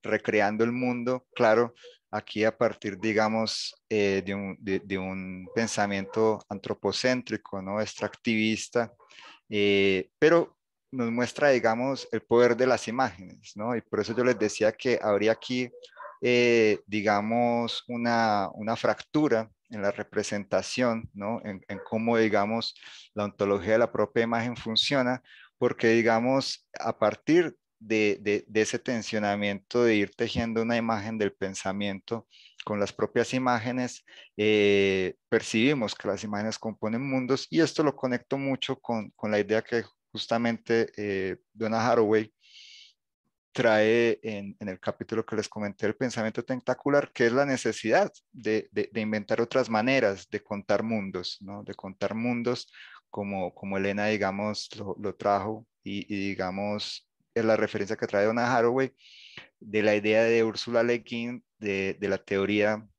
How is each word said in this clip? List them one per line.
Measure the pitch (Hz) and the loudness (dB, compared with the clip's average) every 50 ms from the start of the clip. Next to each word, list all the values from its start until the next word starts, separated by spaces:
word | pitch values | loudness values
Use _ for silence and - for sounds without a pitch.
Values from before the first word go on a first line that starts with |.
| - | -2
recreando | 104 107 107 - - 107 107 104 101 107 107 113 | -2 -2 0 0 0 2 2 2 2 2 0 0
el | 117 120 | 0 0
mundo. | 123 127 123 123 123 120 123 127 127 _ _ _ | -2 -2 -2 -2 -2 -2 -4 -4 -4 _ _ _
Claro, | - 123 110 107 113 120 117 - _ - - - _ _ _ | 2 4 6 6 6 4 0 -2 _ -20 -20 -20 _ _ _
aquí | - 107 - - - 107 107 | -8 -8 -8 -6 -2 0 0
a | 110 - | 0 2
partir, | _ 120 110 101 - - 107 98 92 | _ -2 -2 -2 -4 -8 -8 -8 -4
digamos, | 113 113 107 107 107 107 110 113 113 110 - - - - - _ _ _ | -4 0 2 2 2 2 0 0 -2 -2 -4 -6 -8 -10 -12 _ _ _
eh, | 110 107 101 98 98 98 95 | 0 0 2 2 2 0 -2
de | 95 98 | -4 -6
un, | 101 101 98 92 - | -6 -6 -8 -10 -10
de, | - 101 95 95 | -4 -4 -4 -4
de | - 98 98 95 | -2 -4 -4 -4
un | 92 95 95 95 95 92 92 92 92 - - | -4 -4 -6 -8 -8 -10 -12 -12 -14 -6 -2
pensamiento | 113 113 110 - - 104 101 101 98 98 98 - 110 110 110 110 104 - _ | -2 -2 -2 0 0 0 0 0 -4 -4 -4 -2 2 2 2 2 0 -4 _
antropocéntrico, | 104 95 - - 104 - - 101 95 - - 127 127 127 120 - 113 104 _ - - 98 92 | -12 -10 -6 -8 -8 -2 -2 -4 -2 0 0 0 0 0 -2 -6 -8 -8 _ -10 -12 -10 -8
¿no? | 95 101 107 | -6 -4 -4
Extractivista, | 107 101 - - - 101 - - _ 120 113 107 110 110 110 104 - - - 120 117 110 - _ _ _ - - - - - _ _ _ | -4 -6 -6 -6 -8 -8 -8 -6 _ -2 0 2 2 0 0 -2 -6 -4 -2 -2 -2 -2 -8 _ _ _ -20 -20 -20 -20 -20 _ _ _
eh, | 110 104 101 101 101 98 98 98 95 95 - _ _ _ | -2 0 2 4 4 4 4 4 2 0 -2 _ _ _
pero | - 156 170 170 170 - _ _ _ _ _ _ _ _ | 4 6 6 6 2 0 _ _ _ _ _ _ _ _
nos | - 131 120 117 | -6 -4 -4 -2
muestra, | 117 120 123 117 - - 147 143 | 0 -2 -2 -2 -2 2 4 4
digamos, | 135 123 113 117 113 117 123 135 135 123 - - | 4 4 4 2 0 2 0 -2 -4 -4 -6 -6
el | - 110 - | -6 -8 -2
poder | _ 117 117 123 120 120 | _ 6 6 6 6 6
de | 113 127 | 4 4
las | 127 123 110 - - | 2 2 2 0 -6
imágenes, | 117 127 131 123 - 90 95 90 - - _ - - | -2 -2 -2 -2 -2 -10 -18 -20 -20 -20 _ -18 -10
¿no? | 101 107 117 123 | -8 -4 -4 -4
Y | 113 - | -4 -6
por | _ - 117 | _ -2 -2
eso | 101 107 113 | -2 0 0
yo | 113 123 | 2 2
les | 127 123 104 | 2 4 2
decía | 107 104 - - 107 107 113 | 2 -2 0 2 2 2 2
que | _ - 131 120 - - | _ 0 0 0 2 2
habría | 107 101 101 104 107 110 | 2 2 4 4 2 0
aquí, | - - - 127 123 127 120 - - - - _ - - - - - - | 0 -2 -4 -4 -4 -4 -4 -8 -18 -20 -20 _ -18 -20 -20 -14 -2 0
eh, | 123 123 123 120 120 117 117 113 107 104 - - | 2 4 4 6 6 6 6 6 4 4 2 -2
digamos, | - 98 107 98 107 104 101 104 110 117 120 120 120 120 117 120 113 - - - | -4 -4 0 2 2 2 2 2 0 0 2 2 2 2 0 -2 -2 -6 -8 -10
una, | - 120 117 117 120 117 117 113 110 104 104 98 87 - | -10 -8 -4 -2 0 2 2 2 2 2 0 0 -2 -6
una | - 107 107 113 | -8 -4 -4 -4
fractura | - - 113 107 - - _ - 156 151 147 120 110 110 110 _ _ _ _ | 0 0 0 0 0 -6 _ 0 0 2 2 2 0 0 -4 _ _ _ _
en | - 107 98 | -10 -2 -2
la | 101 | -2
representación, | 101 - 104 _ - 107 101 - 107 101 98 _ - 95 98 - - - 127 123 113 113 107 - _ | -2 -2 -8 _ -4 -4 -2 -2 -4 -6 -4 _ -2 -2 -2 -2 -2 0 0 0 0 -2 -6 -10 _
¿no? | 98 101 101 117 110 - | -8 -6 -6 -6 -6 -8
En, | 107 95 92 - | -10 -12 -12 -12
en | _ 104 95 - | _ -14 -14 -8
cómo, | - - 110 113 117 117 | -6 -4 -2 0 2 4
digamos, | 113 113 110 98 104 101 104 113 113 113 - - - - - - - - _ _ | 4 4 4 4 2 2 2 0 -4 -4 -6 -10 -14 -20 -20 -20 -20 -20 _ _
la | 104 104 | -6 -6
ontología | 101 - _ 104 101 101 101 87 104 110 | -6 -2 _ 2 2 2 0 2 2 4
de | 113 | 4
la | 120 110 | 4 2
propia | - - 107 104 _ 120 117 | 2 -2 -2 0 _ 0 0
imagen | 117 117 117 113 123 120 | 2 0 -2 -2 -4 -6
funciona, | - - 113 110 110 - - 143 139 127 123 127 123 _ _ - - - - _ _ | -8 -8 -4 -2 -2 0 2 2 2 2 2 -2 -4 _ _ -20 -20 -20 -20 _ _
porque, | 123 123 - - - 113 | 0 0 0 2 2 4
digamos, | 113 117 113 117 113 113 117 127 135 139 135 - - - _ _ - - | 4 6 4 4 2 2 2 2 0 0 0 -2 -8 -10 _ _ -16 -8
a | - 117 113 | -6 -6 -2
partir | _ - 107 104 - _ - 151 175 175 156 - _ _ _ _ _ | _ 0 0 0 0 _ 2 4 4 4 2 -4 _ _ _ _ _
de, | 110 107 110 110 107 104 98 - 104 | -4 -2 0 2 4 2 0 0 0
de, | 104 101 104 - | 0 0 0 -2
de | _ 107 110 110 | _ 0 0 2
ese | - - 117 | 2 0 -4
tensionamiento | - - 127 113 104 - - 107 104 101 101 104 104 101 101 98 _ _ - 120 120 | -4 -2 -4 -4 -4 -4 -4 -2 0 0 0 0 0 -2 -2 -4 _ _ 0 2 4
de | 117 110 | 4 4
ir | 104 101 95 - | 4 2 0 -2
tejiendo | - 120 110 - - 117 113 113 113 113 | -6 -4 -2 -2 -2 -2 -2 -2 -2 0
una | 117 120 | 0 0
imagen | 117 113 113 113 107 101 110 110 110 | 0 0 0 -2 -2 -4 -6 -4 -2
del | 104 98 - | -2 -2 -2
pensamiento | _ 98 95 95 - - 98 95 101 101 101 98 98 _ - 117 113 - _ _ - - - _ _ - | _ -6 -6 -6 -6 -6 -4 -4 -2 -4 -4 -4 -8 _ -8 -8 -8 -8 _ _ -20 -20 -20 _ _ -8
con | - 107 101 | -6 -2 -2
las | 101 98 - | -2 -4 -2
propias | - 110 104 _ 120 117 - - | -4 -4 0 _ 0 0 0 0
imágenes, | 131 127 127 123 117 107 127 120 127 123 120 - - _ _ - - - _ _ | -2 0 0 0 0 0 -4 -4 -4 -4 -6 -8 -12 _ _ -20 -20 -20 _ _
eh, | - 107 107 107 104 101 101 101 101 98 98 95 95 95 92 - _ _ _ | 0 2 2 4 4 6 6 6 4 4 4 2 2 0 -2 -4 _ _ _
percibimos | - 113 - - - 113 113 139 151 135 113 101 - | 0 0 0 0 0 2 2 2 2 2 -2 -4 -6
que | - - 110 | -6 -4 -4
las | 98 98 - | -4 -4 -6
imágenes | 107 104 101 107 110 107 - | -6 -6 -4 -4 -4 -6 -6
componen | - 113 104 _ - 107 113 117 135 | -8 -10 -8 _ -6 -4 -4 -4 -4
mundos, | 139 135 131 127 123 135 131 - - | -2 -2 -2 0 0 -2 -2 -2 -2
y | - 160 | 2 2
esto | 165 143 - - 156 | 2 2 2 2 0
lo | 147 135 | 0 0
conecto | - - 127 123 120 - _ - 139 | 0 -4 -2 -2 -4 -4 _ -6 -4
mucho | 139 135 135 127 - - 135 - | -2 -4 -4 -4 -4 -6 -6 -8
con, | _ - 120 110 104 - | _ -4 -4 -4 -4 -8
con | _ _ - 107 107 | _ _ -4 0 0
la | 104 | 0
idea | 104 98 107 110 110 | 2 2 0 -2 0
que | - 120 117 110 - _ _ _ _ _ | 0 -4 -4 -4 -4 _ _ _ _ _
justamente, | 110 - - 117 117 120 117 117 110 _ - 117 117 113 - _ | -12 -4 -2 -2 0 0 0 -2 -4 _ 0 2 2 2 0 _
eh, | - 104 104 98 95 95 95 90 - _ _ _ | -6 -4 -4 -2 -2 -2 -4 -6 -8 _ _ _
Donna | 104 110 107 113 113 113 | -6 -4 -2 0 0 2
Haraway | 120 117 117 113 104 110 107 110 107 _ _ _ _ - - - - - - - - _ _ _ _ _ _ _ _ _ _ _ _ _ | 4 4 4 4 4 4 2 2 0 _ _ _ _ -20 -20 -20 -20 -20 -20 -20 -20 _ _ _ _ _ _ _ _ _ _ _ _ _
trae | - 120 117 110 107 107 110 113 117 117 117 110 - - | 2 2 4 4 6 4 4 4 4 4 2 0 -2 -4
en, | 110 107 101 101 101 98 _ | -10 -8 -8 -10 -12 -12 _
en | 107 101 | -10 -10
el | 92 92 | -10 -6
capítulo | - 107 - _ 107 - 113 110 110 | -6 -8 -6 _ -8 -6 -4 -6 -4
que | - - | -4 -4
les | 104 104 - | -4 -4 -6
comenté | - 107 104 101 98 _ - | -8 -8 -8 -8 -6 _ -4
del | 101 110 | -4 -2
pensamiento | _ 131 123 113 123 110 110 107 - 120 | _ -4 -4 -4 -4 -4 -4 -4 -6 -6
tentacular, | - 131 127 - - 120 - - 143 139 143 - - _ | -6 -6 -6 -2 -4 -4 -2 0 2 2 2 2 0 _
que | - 123 | 2 2
es | 117 117 | 4 4
la | 131 143 | 4 2
necesidad | 143 135 120 - 113 107 - - 110 110 180 202 - _ - _ _ _ | 2 0 -2 -2 -4 -4 -2 0 2 4 4 2 2 _ -14 _ _ _
de, | - 113 107 110 107 - _ - | -8 -4 -2 -2 -2 -2 _ -4
de, | 107 101 - | -6 -6 -4
de | - 117 107 | -4 -6 -4
inventar | 107 107 107 101 - 113 113 117 | -2 -4 -4 -2 -2 0 0 0
otras | 113 - 135 123 110 | 0 2 0 0 2
maneras | 113 107 110 127 135 135 120 101 98 92 - _ | 0 0 2 2 2 4 2 2 0 -2 -8 _
de | - 104 - | -10 -10 -8
contar | _ 107 101 101 - 104 98 104 | _ -10 -10 -2 0 0 0 2
mundos, | 113 117 107 98 98 92 90 90 - - - | 0 -2 -4 -4 -4 -8 -8 -8 -8 -12 -12
¿no? | 104 95 101 104 104 | -14 -14 -12 -14 -12
De | 98 98 | -14 -14
contar | - - 98 92 _ - 98 101 | -12 -12 -14 -10 _ -4 -4 -4
mundos | 113 117 123 120 120 117 123 123 120 - _ _ - - - - - _ _ | -2 -2 -2 -2 -2 -2 -2 -4 -4 -6 _ _ -20 -20 -20 -20 -20 _ _
como, | - - 104 101 101 95 92 87 _ | -10 -8 -6 -6 -4 -6 -6 -6 _
como | - - 98 98 | -10 -8 -6 -4
Elena, | 95 98 98 98 104 104 | -2 -2 -2 -2 -2 -2
digamos, | 107 107 104 101 95 95 101 104 104 104 - - - - | -2 0 0 -2 -2 -2 -2 -4 -4 -4 -6 -10 -14 -14
lo, | 104 107 98 92 - | -12 -10 -10 -8 -6
lo | 104 101 92 | -6 -8 -8
trajo | _ - 101 101 101 95 107 110 110 117 _ _ _ _ | _ 0 2 2 2 2 -2 -6 -8 -12 _ _ _ _
y, | 101 98 101 - _ 104 | -8 -8 -8 -6 _ -6
y, | 101 98 98 | -4 -4 -4
digamos, | 98 92 95 92 92 98 101 104 104 104 - - - - _ _ _ _ _ _ _ | -4 -4 -6 -6 -4 -4 -4 -4 -4 -6 -6 -10 -12 -14 _ _ _ _ _ _ _
es | 117 113 | -2 2
la | 113 110 | 4 4
referencia | 104 107 104 - 107 101 95 110 | 4 2 0 -2 -4 -4 -4 -4
que | - - | -4 -4
trae | 107 - 101 101 | -2 0 2 2
Donna | 107 113 120 120 120 131 | 2 2 2 0 2 2
Haraway | 120 113 117 120 131 135 131 _ _ _ - - - - - - - - _ _ _ | 2 2 2 2 2 -2 -2 _ _ _ -20 -20 -20 -20 -20 -20 -20 -20 _ _ _
de | - 110 101 110 104 | -16 -4 -2 2 4
la | 107 104 | 4 4
idea | 104 101 107 107 110 117 | 4 2 4 4 4 4
de | 117 117 117 113 | 4 4 4 2
Ursula | 113 104 - - - 120 117 113 | 2 -2 -6 -8 0 0 2 2
Le | 120 120 120 | 2 0 -2
Guin | 110 - 123 117 117 120 123 123 _ _ _ _ | -4 -8 -8 -8 -8 -8 -10 -12 _ _ _ _
de, | 107 104 98 98 95 95 - - | -6 -4 -2 -2 -2 -2 -4 -4
de | 101 98 | -2 -2
la | 98 | -2
teoría | 95 - - 101 98 98 98 104 104 104 107 107 107 117 - _ | -4 -4 -4 -2 0 0 2 2 2 2 0 0 -2 -8 -16 _